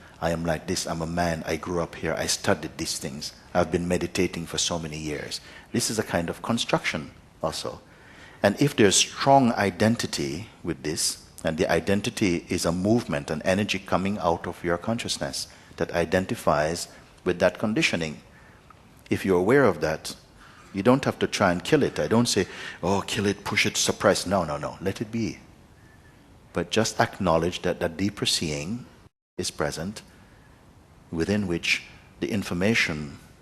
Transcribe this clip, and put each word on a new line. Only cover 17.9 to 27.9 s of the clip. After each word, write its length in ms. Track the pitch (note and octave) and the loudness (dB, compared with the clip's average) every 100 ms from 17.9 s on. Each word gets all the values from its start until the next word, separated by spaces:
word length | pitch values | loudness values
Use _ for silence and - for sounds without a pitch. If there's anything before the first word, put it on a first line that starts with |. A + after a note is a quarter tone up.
| F#2+ D#2+ C#2+ - - - - - - - - - | 0 -4 -8 -16 -20 -20 -20 -20 -20 -20 -12 -4
if 160 | G2+ F#2+ | -2 2
you're 140 | F2 | 4
aware 260 | F#2 C#3+ A#2+ | 6 6 6
of 160 | D#2+ | 4
that, 340 | D#2 D#2 - - - - - - - | -2 -4 -8 -14 -18 -20 -20 -20 -10
you 80 | F#2+ | 0
don't 220 | G#2 C#3 | 4 4
have 160 | B2 - | 2 0
to 80 | B2+ | -2
try 240 | - G2 | 2 2
and 120 | F2+ | 2
kill 200 | - D3+ | 2 2
it. 160 | F2+ - | 2 0
I 80 | D#2 | 2
don't 200 | A2 A#2+ | 2 4
say, 200 | G#2 F2+ - - - | 2 0 -4 -14 -4
"Oh, 200 | F2+ G2 | 0 0
kill 240 | - A2 G2+ | 0 0 0
it, 180 | G2 | 0
push 220 | - G#2+ A2 | -2 0 0
it, 100 | - | 0
suppress." 500 | - - G#2 F2+ - | 0 4 4 4 2
No, 200 | G2 D#2+ | 0 0
no, 120 | D2 | -2
no, 200 | C2+ - | -6 -6
let 200 | F#2 - | -6 -4
it 100 | G#2+ | -4
be. 280 | A#2 G2 - - - - - - - - - - - - | -4 -4 -6 -16 -20 -20 -20 -20 -20 -20 -20 -20 -20 -8
But 180 | - E2+ | -6 -2
just 280 | G#2+ A2 - | 2 2 2
acknowledge 600 | A#2 - F#2 E2 E2+ - | 0 0 2 4 2 -2
that 160 | F2+ - | -4 -2
that 160 | F2 | -2